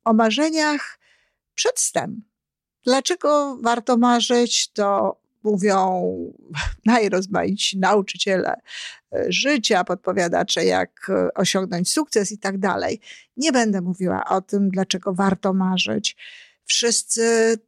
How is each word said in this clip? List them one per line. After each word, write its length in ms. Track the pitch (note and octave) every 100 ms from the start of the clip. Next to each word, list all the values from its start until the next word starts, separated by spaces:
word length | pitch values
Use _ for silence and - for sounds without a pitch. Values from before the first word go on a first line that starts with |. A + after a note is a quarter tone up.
| A3+
o 80 |
marzeniach 840 | A3 A3+ A3 D#4 D#4 D4+ D4 - - _ _ _ _ _ -
przed 240 | A#4 -
snem. 420 | - - - - - _ _ _ _ _
Dlaczego 720 | - C4 C4 F4+ D4 D4 C#4+ B3+
warto 360 | A#3 A#3 A3+ A#3+
marzyć, 720 | A#3+ A#3+ A#3 A#3+ A#3+ - -
to 480 | - G3+ G3 G#3 - _ _
mówią 720 | G#3+ G#3 G#3 F#3+ F#3+ F#3 F3+ F#3 E3+ -
<laughs> 480 | - D3 - - G#3+
najrozmaitsi 960 | A#3+ G3+ F3+ F#3+ F#3 F3 G3+ - G3
nauczyciele, 760 | F#3 G#3 G3 F3+ G3+ F#3 - - - - - - _
e, 120 | - -
życia, 520 | G3 B3+ D4 G#3+ G3
podpowiadacze, 840 | F3+ F3+ - F#3+ E3+ F3 F3 - F#3
jak, 440 | F#2+ - _ -
e, 240 | F#3+ F3+
osiągnąć 580 | - F3+ G3 F#3+ F3 F#3
sukces 400 | - D4+ A3+ G3
i 60 | G#3+
tak 200 | G3 G3
dalej. 420 | F#3+ - - A3+ - - _ -
Nie 140 | D#4
będę 300 | B3+ A3+ F#3+
mówiła 420 | F3 F3 F#3 F#2+ -
o 120 | F#3+
tym, 280 | F#3+ G3+ G3
dlaczego 440 | F#3 F#3+ F#3+ G3+
warto 400 | F#3 G3 F#3+ G3
marzyć. 640 | F#3+ F#3 F#3 G#3 G#3+ - - - - - _ -
Wszyscy 920 | - A#3 A3+ - A#3 A3+ A3+ A3+ A3+